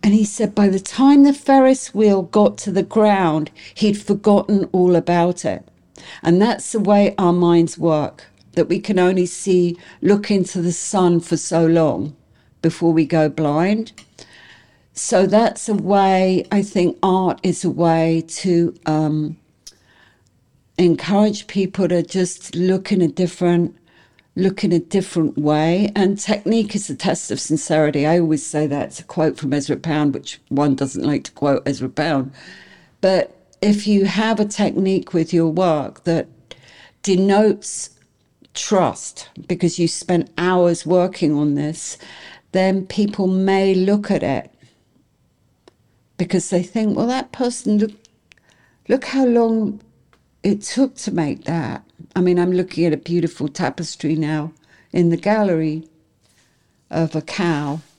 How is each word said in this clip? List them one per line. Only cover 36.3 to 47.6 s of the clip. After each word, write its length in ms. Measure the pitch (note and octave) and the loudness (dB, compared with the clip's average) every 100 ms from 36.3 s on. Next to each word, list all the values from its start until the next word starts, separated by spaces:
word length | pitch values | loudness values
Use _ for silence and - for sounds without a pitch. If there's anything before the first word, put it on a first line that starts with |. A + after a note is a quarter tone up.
| _ _ - - - - _ | _ _ -20 -20 -20 -20 _
denotes 880 | G3+ F#3 F#3+ G3 G#3+ G3 - - - _ _ _ _ _ _ | -2 2 4 4 2 0 -8 -12 -14 _ _ _ _ _ _
trust 760 | - - G3+ D#3 - - - - - - | -12 -2 0 0 -2 -14 -16 -20 -20 -8
because 300 | F3 F3 E3+ | -2 -2 0
you 100 | E3+ | -2
spent 420 | - - F3 - - | -2 -2 -2 -2 -4
hours 460 | F3 F#3 F3 E3+ D#3 | 0 2 2 0 0
working 460 | F3+ F#3 G3 D#3 | 0 0 -2 -2
on 200 | D3 D3+ | 0 0
this, 440 | C#3+ D3+ E3 - - - - - - _ | -2 -4 -8 -14 -16 -20 -20 -20 -20 _
then 340 | F#3 F#3+ F#3+ F#3+ | 0 0 0 -4
people 400 | - G3+ G#3 F#3+ | -2 -2 0 0
may 480 | F#3 F#3+ F#3+ G3 | 0 2 2 2
look 360 | F#3 F#3+ G#3 G3+ | 2 2 0 0
at 120 | G3 | -2
it 280 | - C3 - _ _ _ _ _ _ _ _ _ _ _ _ _ _ _ _ - | -2 -4 -8 _ _ _ _ _ _ _ _ _ _ _ _ _ _ _ _ -6
because 340 | E3+ F#3 - | -2 -2 0
they 120 | F3+ | -2
think, 340 | F3 A3+ G#3+ - | -2 -2 -2 0
"Well, 100 | A#3 | -2
that 240 | C4 C4 | -2 -6
person, 460 | - B3 B3 | -4 -4 -4